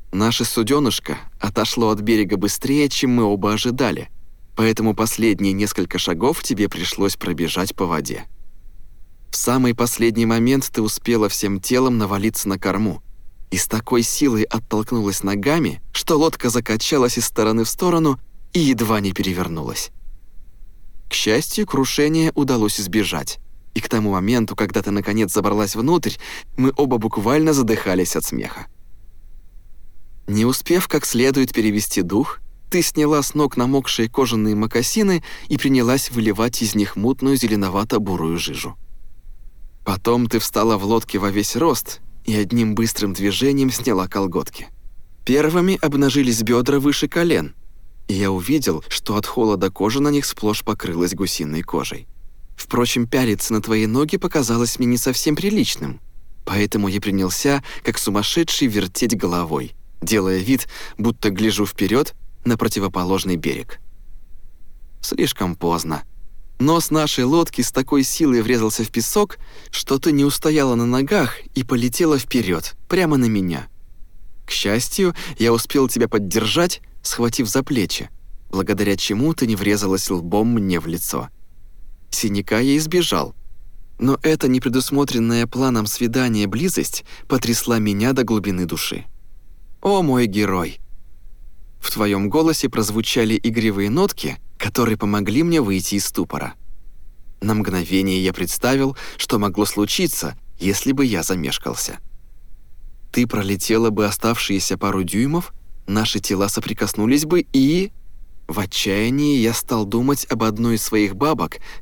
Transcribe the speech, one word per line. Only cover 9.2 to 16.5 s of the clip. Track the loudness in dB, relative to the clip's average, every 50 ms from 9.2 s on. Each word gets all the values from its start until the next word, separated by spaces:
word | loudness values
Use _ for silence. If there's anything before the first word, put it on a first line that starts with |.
| -14 -8
В | -6
самый | -4 0 2 2 4 4 2 2
последний | 2 0 0 2 2 2 2 4 2 2
момент | 2 4 4 4 4 2 2 0 -2
ты | -2 -2
успела | 0 0 -2 -4 -2 0 2 2 2 2
всем | 0 0 -2 -2 -2 -2
телом | 0 0 2 2 4 4 2 2
навалиться | 2 0 0 0 0 0 -2 -2 -2 -2
на | -2 0
корму | 0 0 2 2 2 0 0 -4 -8 -14 -16 -12 -14 -14 -12 -12 -8 -4
и | -2
с | -2 -2
такой | 0 -2 -4 0 2 2 2
силой | 2 2 0 2 2 2 4 2 0
оттолкнулась | 0 -2 -6 -4 -2 -2 -2 0 0 0 0 0 0 -2 0
ногами, | -2 -2 -2 0 2 2 2 2 2 0 -2 -6 -10 -8
что | -6 -6 0 2 4 4
лодка | 4 4 2 2 -2 0